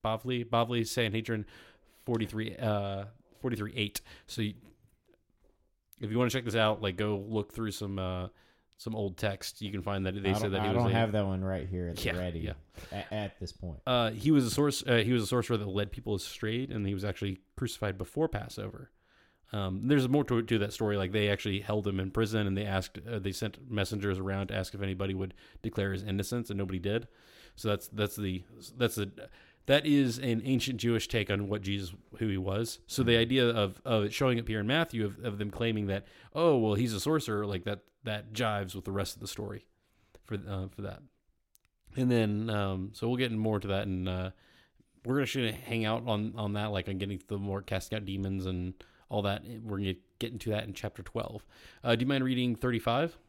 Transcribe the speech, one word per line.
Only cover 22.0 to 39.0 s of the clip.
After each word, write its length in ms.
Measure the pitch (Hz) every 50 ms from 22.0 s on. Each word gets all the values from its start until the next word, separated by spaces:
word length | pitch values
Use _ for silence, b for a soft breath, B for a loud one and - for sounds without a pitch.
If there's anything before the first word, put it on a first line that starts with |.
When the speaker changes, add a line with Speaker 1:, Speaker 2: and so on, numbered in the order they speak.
Speaker 1:
in 100 | 92 95
prison, 360 | - 110 113 104 110 107 104
and 100 | 98 95
they 80 | 98 104
asked, 340 | 101 98 95 92 - _ - -
uh, 120 | 117 117 104
they 140 | 95 98
sent 380 | 92 - 120 104 - - - 127
messengers 480 | 117 104 98 - 110 101 98 101 92 95
around 280 | 95 98 98 98 98 95
to 60 | 104
ask 200 | 101 90 - -
if 60 | 98
anybody 320 | 101 98 95 90 98 95
would 220 | 95 95 95 92 B B B B B B
declare 320 | - 113 - - 98 98
his 100 | 95 92
innocence, 460 | 101 107 95 98 98 - 123 123 117 -
and 80 | 104 98
nobody 200 | 98 92 95 90
did. 280 | 87 101 104 120 117 - B B B B B B B B B
So 120 | - - 110
that's, 200 | 104 - - -
that's 280 | - 104 107 104 -
the, 280 | 107 104 95 92 90 87 - - - - - - 127
that's 160 | 123 113 -
the, 160 | 110 101 98 - - - - B B B B B B _
that 180 | - 135 147 -
is 340 | 156 147 143 135 123 113 123
an 220 | 135 123 117 113 107
ancient 340 | 127 131 120 - 135 127 107
Jewish 260 | - 117 117 110 - -
take 220 | - 113 101 -
on 180 | 101 98 101 101
what 120 | 107 101
Jesus, 300 | 95 98 101 101 95 82 95 - - _ - -
who 100 | 113 107
he 100 | 98 95
was. 400 | 92 95 95 107 120 113 - - -
So 160 | - - -
the 100 | 127 117
Speaker 2:
Mm-hmm. 80 | 117 113
Speaker 1:
idea 280 | 117 117 131 131 123 120
of, 340 | 117 110 104 95 95 - _
of 200 | 131 117 110 101
it 100 | 104 -
showing 240 | - 139 131 123 117
up 80 | 113 -
here 120 | 110 107
in 60 | 101
Matthew, 380 | 110 135 160 165 160 - 113 107
of, 140 | 101 95 -
of 140 | 120 120 101 101
them 120 | 104 104
claiming 380 | - - 117 117 110 107 104 98
that, 180 | 95 101 B B B B B B
"Oh, 240 | - - 170 170 147
well, 180 | 123 110 110 104
he's 200 | 101 123 117 110
a 60 | 98
sorcerer," 440 | - 143 160 151 143 - 107 104 104
like, 200 | 101 101 92 -
that, 160 | 104 104 101 _ _ _ _ -
that 280 | 120 107 104 104 110
jives 420 | 110 107 123 110 107 101 98 92 -
with 80 | 95 82
the 80 | -
rest 240 | 95 98